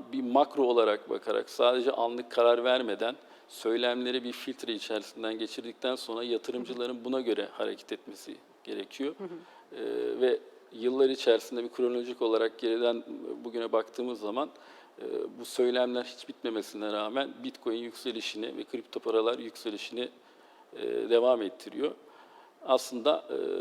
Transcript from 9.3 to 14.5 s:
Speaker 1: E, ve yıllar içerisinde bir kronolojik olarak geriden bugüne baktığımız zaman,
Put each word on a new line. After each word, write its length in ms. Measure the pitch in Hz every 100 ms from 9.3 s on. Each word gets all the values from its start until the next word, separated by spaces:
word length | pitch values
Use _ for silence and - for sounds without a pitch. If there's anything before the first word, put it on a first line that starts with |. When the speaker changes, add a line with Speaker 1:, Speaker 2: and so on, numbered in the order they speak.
| 165 - - - -
Speaker 1:
E, 400 | 113 120 120 117
ve 180 | 127 - - - -
yıllar 380 | 113 120 131 135
içerisinde 540 | 131 - 113 - 120
bir 60 | 117
kronolojik 520 | - 123 123 123 123
olarak 380 | 117 110 113 -
geriden 440 | 120 113 120 117 - - - 120
bugüne 280 | 120 117 113
baktığımız 480 | 110 - - 123 110
zaman, 300 | 104 117 147